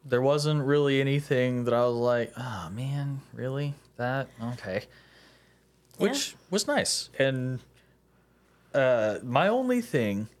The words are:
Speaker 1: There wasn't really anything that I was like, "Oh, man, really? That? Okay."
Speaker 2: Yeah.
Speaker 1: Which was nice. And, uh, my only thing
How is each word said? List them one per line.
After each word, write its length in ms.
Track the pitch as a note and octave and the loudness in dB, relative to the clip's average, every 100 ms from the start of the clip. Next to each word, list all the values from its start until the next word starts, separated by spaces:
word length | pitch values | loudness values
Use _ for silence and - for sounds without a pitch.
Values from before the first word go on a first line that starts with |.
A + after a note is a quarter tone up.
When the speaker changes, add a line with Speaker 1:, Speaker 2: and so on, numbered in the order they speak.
| C#3+ | 0
Speaker 1:
There 160 | B2 | 2
wasn't 400 | C3 D3 D3+ D3+ | 4 2 2 0
really 360 | C3+ D3 C#3+ C3+ | 2 2 4 2
anything 600 | C3+ C#3+ C#3+ C3 B2+ B2 | 2 0 2 2 2 0
that 100 | A#2+ | 2
I 100 | A#2+ | 2
was 120 | B2 A#2+ | 2 2
like, 360 | A#2+ A#2+ A2+ - | 2 2 -2 -6
"Oh, 320 | B2 G#2 E2 | -8 -8 -8
man, 480 | G#2 C3+ C#3+ C#3+ C#3 - | -8 -6 -4 -4 -8 -10
really? 400 | A#2 B2 C3+ C#3+ C#3+ _ - | -8 -6 -4 -6 -8 _ -6
That? 300 | B2 C3+ B2+ - A#2 | -4 -4 -6 -8 -8
Okay." 300 | B2 G2+ F#2 - - - - - _ _ _ _ _ _ - | -8 -6 -6 -6 -20 -20 -20 -20 _ _ _ _ _ _ -2
Speaker 2:
Yeah. 100 | G3+ | -2
Speaker 1:
Which 260 | C#4 - - _ | 0 -6 -10 _
was 180 | G3 - | -4 0
nice. 440 | C#4+ - - - - | 0 0 -2 -6 0
And, 400 | C3+ C3 B2+ B2+ - _ _ _ _ _ _ _ _ _ _ | 0 2 -4 -6 -10 _ _ _ _ _ _ _ _ _ _
uh, 460 | C#3+ C3 A#2+ G#2+ G2+ | 2 4 4 2 -2
my 260 | B2 B2+ F#3 | -2 2 2
only 320 | A#3+ B3+ B3 | 2 0 -2
thing 480 | A#3 C#3+ G#2+ G2+ A2 _ | 0 0 0 -2 -6 _